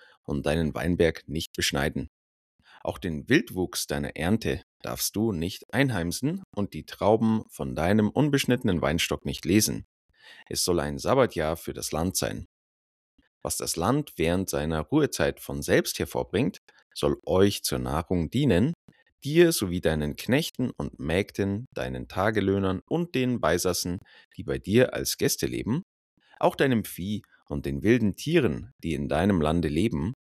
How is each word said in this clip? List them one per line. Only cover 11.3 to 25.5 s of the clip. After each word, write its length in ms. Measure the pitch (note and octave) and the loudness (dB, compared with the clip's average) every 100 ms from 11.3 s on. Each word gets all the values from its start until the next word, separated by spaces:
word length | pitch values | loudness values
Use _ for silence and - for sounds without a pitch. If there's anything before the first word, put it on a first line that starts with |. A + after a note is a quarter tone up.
| - D#2 E2 | 0 -2 -2
für 160 | - | -6
das 200 | - - | -8 -4
Land 240 | D2+ F2+ - | -2 -2 0
sein. 280 | A1+ - - _ _ _ _ _ _ _ _ _ | -4 -4 -12 _ _ _ _ _ _ _ _ _
Was 120 | - - | -8 -6
das 180 | - | -6
Land 380 | E2 F2+ C#3+ D3 - | -2 0 0 -2 -2
während 320 | E2 F2+ F#2+ | 0 0 0
seiner 320 | C#2 D#2 D#2+ | -2 -2 -2
Ruhezeit 580 | - D3+ C#3+ - C#2+ - | 0 0 2 0 -2 -2
von 220 | - C#2+ | -6 -6
selbst 360 | D2 B2 - - | 2 2 2 -4
hervorbringt, 600 | E2+ B1+ B1 F2+ D#3 - _ _ _ | -4 -4 -2 0 0 -4 _ _ _
soll 240 | - C#2+ C#2+ - | -2 -2 0 2
euch 380 | F2+ G2+ - | 4 4 4
zur 160 | - C2 | -4 -4
Nahrung 500 | B1 D2+ - F2+ D2+ | -2 -2 0 -2 0
dienen, 420 | A#2 C#3+ F2 C3 E3+ _ _ _ _ | 2 4 4 4 0 _ _ _ _
dir 260 | C#3 D#3 E3+ | 0 4 6
sowie 280 | E3 F#2+ F2+ | 4 0 0
deinen 340 | E2 D#2 D2 | 0 0 -2
Knechten 560 | C2+ - C3 E3+ - B2 - | -4 0 0 0 -4 -6 -4
und 240 | C#3+ - | -8 -6
Mägden, 680 | C#3 E2+ G#2 - G2 G2+ B2+ | -2 0 0 -2 -2 -2 -6
deinen 320 | - B2+ B2+ - | -8 -6 -6 -6
Tagelöhnern 720 | - G2+ G#2+ G2 G2 F#2+ F#2 - | -2 0 2 2 2 0 -2 -4
und 280 | D#3+ E3+ C3+ | -4 -2 -2
den 240 | B2+ A#2+ | 0 0
Beisassen, 580 | - F2+ F2+ F2 F#2 F2 - - _ - | 2 2 2 -2 -2 -6 -10 -20 _ -12
die 80 | |
bei 140 | - C2+ | -6 -6
dir 360 | F2 A2 B2 | 2 4 4
als 220 | - C2+ - | 0 -6 -2
Gäste 300 | C3+ - | -2 -2
leben, 360 | C2 | -4